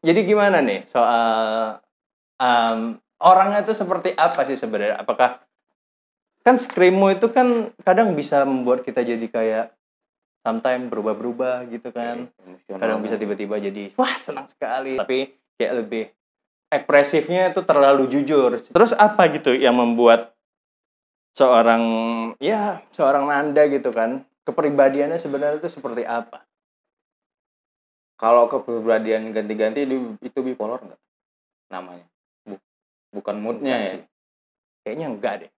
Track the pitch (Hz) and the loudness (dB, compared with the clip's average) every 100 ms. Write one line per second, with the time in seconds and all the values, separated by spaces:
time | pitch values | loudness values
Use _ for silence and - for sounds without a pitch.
0 | 160 175 190 208 202 180 131 98 - 127 | 2 2 2 2 4 2 0 -4 -4 0
1 | 117 117 117 113 110 113 110 107 _ _ | 2 2 0 0 -2 -2 -4 -8 _ _
2 | _ _ _ _ 127 120 113 113 117 113 | _ _ _ _ 0 2 2 -2 -6 -10
3 | _ _ 170 185 196 208 208 220 180 185 | _ _ 6 6 4 0 -2 -4 -4 -4
4 | 180 175 160 - 131 131 113 107 104 - | -4 0 0 0 -4 -4 -6 -4 -4 -4
5 | 107 117 127 - _ _ _ _ _ _ | -4 0 0 0 _ _ _ _ _ _
6 | _ _ _ _ - 254 247 - 180 185 | _ _ _ _ 2 2 0 2 4 6
7 | 196 190 226 247 247 233 214 _ - 190 | 2 2 0 2 2 0 -4 _ 0 4
8 | 226 156 147 143 139 131 123 123 127 120 | 2 0 0 0 2 0 0 -2 -2 -4
9 | 117 117 113 120 110 110 113 _ _ _ | -2 -4 -4 -4 -2 -2 -6 _ _ _
10 | _ _ _ _ 117 113 127 127 123 110 | _ _ _ _ -6 -4 -2 -2 -4 -6
11 | 107 104 117 120 127 123 123 117 123 120 | -4 -4 -6 -4 -4 -4 -8 -14 -12 -10
12 | 120 120 123 _ 92 92 _ 95 110 110 | -8 -10 -14 _ -20 -20 _ -6 -4 -4
13 | 107 110 104 101 101 107 101 202 101 - | -4 -6 -4 -6 -6 -6 -6 -8 -12 -4
14 | 254 - - 143 135 _ 117 127 135 127 | -4 -4 -10 -14 -14 _ -6 -6 -6 -6
15 | - 131 135 _ _ _ 123 123 107 113 | -2 -2 -2 _ _ _ -4 -4 -4 -8
16 | 107 _ _ _ _ _ _ 147 - 147 | -8 _ _ _ _ _ _ -4 2 4
17 | 143 160 151 180 185 185 180 147 139 139 | 4 0 0 0 0 -2 0 4 6 4
18 | 131 135 139 151 123 113 - 175 233 233 | 2 -2 0 2 2 0 -2 2 4 6
19 | 208 214 175 151 - 127 127 123 120 117 | 4 6 2 2 0 4 4 4 2 4
20 | 120 117 117 _ _ _ _ _ _ _ | 6 6 2 _ _ _ _ _ _ _
21 | _ _ _ - 135 120 113 113 117 113 | _ _ _ 0 4 6 6 4 2 -2
22 | 113 117 113 - 143 220 208 175 _ - | -4 -6 -8 -6 -4 -4 -4 -8 _ -2
23 | 143 139 139 143 151 147 151 139 131 113 | 0 2 0 -2 0 2 2 2 -2 -2
24 | 113 135 - _ - 131 151 143 135 139 | -2 -4 -12 _ -8 -2 -2 4 2 2
25 | 143 165 156 139 147 151 165 170 131 117 | -2 -4 -6 -4 -4 -4 -8 -10 -10 -8
26 | 113 117 117 - _ _ _ _ _ _ | -6 -6 -8 -18 _ _ _ _ _ _
27 | _ _ _ _ _ _ _ _ _ _ | _ _ _ _ _ _ _ _ _ _
28 | _ _ 110 120 117 135 - 117 110 113 | _ _ 4 4 4 0 -6 -6 0 0
29 | 110 110 110 110 104 107 110 120 139 131 | 0 -2 -2 -8 -6 -2 -2 -2 -4 -4
30 | 120 104 123 - 127 127 107 127 - - | -6 -12 -12 -8 -8 -6 -8 -8 -14 -20
31 | _ _ _ _ _ _ _ 92 92 90 | _ _ _ _ _ _ _ -16 -16 -20
32 | 85 _ _ _ - 98 _ _ _ _ | _ _ _ _ -20 -20 _ _ _ _
33 | _ 104 101 104 107 117 139 123 98 92 | _ -14 -10 -8 -8 -8 -6 -4 -6 -10
34 | - _ _ _ _ _ _ _ - 127 | -18 _ _ _ _ _ _ _ -14 -10
35 | 160 107 113 101 - | -10 -8 -8 -8 -14